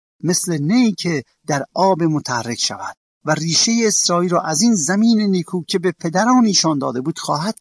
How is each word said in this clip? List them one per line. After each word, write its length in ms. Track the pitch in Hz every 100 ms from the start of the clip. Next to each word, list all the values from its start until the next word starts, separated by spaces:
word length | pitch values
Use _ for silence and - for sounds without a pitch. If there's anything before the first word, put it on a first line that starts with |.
| _ _
مثل 340 | 160 175 175 160
نی 320 | 147 247 233
که 300 | 175 180 147 - _ -
در 180 | 143 135
آب 300 | 160 190 165
متحرک 560 | 165 151 - 120 117 117
شود، 360 | - 101 - - _ _ 151
و 80 |
ریشه 540 | 151 165 156 - 233 220
اسرائیل 420 | 202 - 175 180
را 120 | 175
از 200 | 156 156
این 120 | 233 208
زمین 460 | - 196 233 220
نیکو 420 | 202 185 - 180
که 160 | 147 190
به 120 | 165
پدران 540 | - 175 180 226 254 220
ایشان 320 | 190 165 143
داده 240 | 135 123
بود 180 | 143 165
خواهد 360 | - 147 190 -